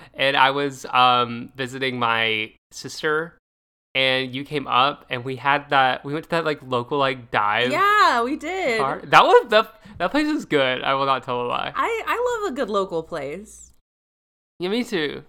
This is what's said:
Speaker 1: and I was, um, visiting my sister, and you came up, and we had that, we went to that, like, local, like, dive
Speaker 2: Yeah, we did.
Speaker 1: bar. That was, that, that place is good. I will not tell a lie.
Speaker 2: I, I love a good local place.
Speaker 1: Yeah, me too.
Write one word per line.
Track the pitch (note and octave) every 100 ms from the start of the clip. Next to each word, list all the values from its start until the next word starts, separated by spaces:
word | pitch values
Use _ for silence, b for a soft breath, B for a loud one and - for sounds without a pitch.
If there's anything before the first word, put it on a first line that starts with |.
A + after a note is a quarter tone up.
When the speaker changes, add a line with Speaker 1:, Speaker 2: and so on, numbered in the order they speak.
| B
Speaker 1:
and | - C3+ C#3
I | C3+
was, | C#3 C#3+ B2+ -
um, | B2+ B2+ B2 A#2+ A#2 B2 -
visiting | B2+ C3 C3 B2+
my | A#2 A2+ A2+ A2 G#2+ - _
sister, | - - - D#3+ D3+ E3+ - _ _ _ _ _ C3
and | C3 C3 C3
you | B2+
came | C#3 D3+ C3+
up, | B2 C3+ D3+ -
and | B2+
we | B2+ B2+
had | C#3+ C#3+ C#3+
that, | C#3+ C3 B2+
we | C#3
went | D3+
to | D#3
that, | E3+ D#3
like, | D3
local, | C3 B2+ A#2+ D3
like, | C3+ C3 A#2
dive | B2 G#2 G#2+ B2
Speaker 2:
Yeah, | D4+ G4+ G#4 F4+ B3+
we | A#3+ C#4+
did. | D4+ F#4 D#4+ A3+
Speaker 1:
bar. | C3+ D3+
That | D3+ D3+
was, | C4 A#4+ C#4+
that, | A3 A3+ - B B
that | F3
place | C#4+ D4+
is | D4+ E3
good. | D3 C3 B2+
I | C#3 C3+
will | C#3
not | C3
tell | B2+ B2
a | B2
lie. | C3 - G#3+
Speaker 2:
I, | E4 A4+ -
I | G4 B4 A#4+
love | G4+
a | B3+
good | G#3+
local | G3+ F#3+ E3
place. | D#3+ E3 C#3 E3+ G#3+ - - _ _ _ _ _ _ _ _ -
Speaker 1:
Yeah, | F3+
me | A3+
too. | A#3+ F#3+ D3 C3+